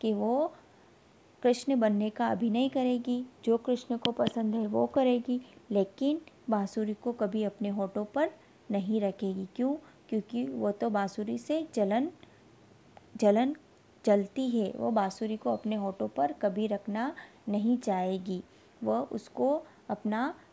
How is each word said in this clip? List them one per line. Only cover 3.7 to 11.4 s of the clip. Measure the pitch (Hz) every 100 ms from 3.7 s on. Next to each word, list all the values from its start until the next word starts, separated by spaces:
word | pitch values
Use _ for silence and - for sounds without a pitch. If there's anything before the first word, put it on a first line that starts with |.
| 247 - 233
को | 254
पसंद | 240 226 233 220
है | 226 208
वो | 220 240
करेगी, | 277 254 247 247 247 - - -
लेकिन | 202 196 - 269 320 - - -
बांसुरी | 214 196 226 214
को | 208 240
कभी | 240 208 214
अपने | 202 - 202
होठों | 202 190 208
पर | 208 277 339 - - - -
नहीं | 202 190 220
रखेगी। | 202 190 196 190 190 -
क्यों? | 254 302 - - -
क्योंकि | 220 - 240
वो | 269 247 208
तो | 202 233
बांसुरी | 208 196 214 214
से | 240